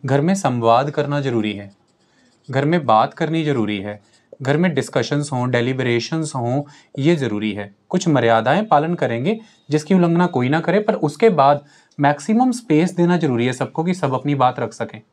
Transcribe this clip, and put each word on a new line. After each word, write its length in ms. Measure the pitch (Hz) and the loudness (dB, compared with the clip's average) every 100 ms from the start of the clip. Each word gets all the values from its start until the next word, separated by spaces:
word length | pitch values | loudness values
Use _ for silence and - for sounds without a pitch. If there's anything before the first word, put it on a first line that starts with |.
घर 160 | 135 139 | 0 0
में 140 | 151 | 0
संवाद 560 | 196 143 123 113 117 143 | 0 -2 0 4 4 2
करना 300 | 151 143 143 | -4 -4 -2
ज़रूरी 320 | 135 117 107 | -2 -2 -2
है, 240 | 101 101 _ _ _ _ _ _ _ - | -6 -12 _ _ _ _ _ _ _ -6
घर 140 | 127 | -2
में 220 | 143 175 131 | 0 0 2
बात 280 | 110 127 | 2 2
करनी 300 | - 165 165 | -2 -4 -2
ज़रूरी 340 | 151 131 110 104 | -2 0 -2 -4
है, 240 | 101 104 _ _ _ - | -6 -12 _ _ _ -10
घर 140 | 131 147 | -2 0
में 180 | 180 | 2
डिस्कशंस 580 | 135 123 139 117 147 143 | 0 -4 -4 -2 -4 -4
हों, 180 | 127 123 | -4 -2
डेलिब्रेशंस 800 | 123 120 131 127 120 113 165 156 135 | 0 -2 -2 0 -2 -2 -6 -6 -6
हों, 260 | 117 131 143 - _ - | -4 -4 -6 -16 _ -2
ये 180 | 139 170 | 0 0
ज़रूरी 360 | 127 104 107 | 0 -2 -4
है। 220 | 101 98 _ _ | -6 -10 _ _
कुछ 200 | - 175 | -2 0
मर्यादाएं 580 | 143 117 113 113 160 220 | 2 4 4 2 0 2
पालन 280 | 147 160 | 2 2
करेंगे, 460 | 175 131 117 135 226 - _ _ | -2 -2 -2 -2 -4 -8 _ _
जिसकी 240 | 151 151 | -4 2
उल्लंघना 320 | 190 170 170 175 | 2 4 2 2
कोई 220 | 131 123 | 0 0
ना 120 | 156 | 0
करे, 200 | 170 190 | 0 0
पर 140 | 208 | 0
उसके 340 | 185 151 - 226 | -2 -2 2 2
बाद 360 | 170 135 147 - _ _ - | 4 4 4 -2 _ _ -2
मैक्सिमम 520 | 143 143 - 220 254 | 0 0 0 2 2
स्पेस 380 | 247 - 151 175 | 0 0 2 2
देना 260 | 180 175 180 | 2 2 2
ज़रूरी 300 | 151 120 120 | 0 0 0
है 60 | |
सबको 320 | 120 131 - | -2 -6 -4
कि 100 | 165 | -4
सब 200 | 180 139 | -2 -2
अपनी 200 | 127 139 | -2 -2
बात 260 | 143 127 123 | 0 0 0
रख 120 | 117 | -8
सकें। 300 | - 110 107 _ | -6 -10 -10 _